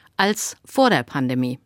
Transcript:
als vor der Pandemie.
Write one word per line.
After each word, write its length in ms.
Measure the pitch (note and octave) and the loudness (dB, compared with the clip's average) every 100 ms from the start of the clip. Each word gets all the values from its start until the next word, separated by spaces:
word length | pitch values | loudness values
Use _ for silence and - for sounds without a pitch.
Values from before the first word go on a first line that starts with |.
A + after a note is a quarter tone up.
| _ - | _ -2
als 400 | G3 G#3 - - - | -2 -2 -6 -12 -6
vor 240 | - C4 | 2 4
der 140 | E3 | 2
Pandemie. 540 | A#2+ D3 B2+ B2+ B2+ B2+ | 0 -4 -2 -2 -2 -6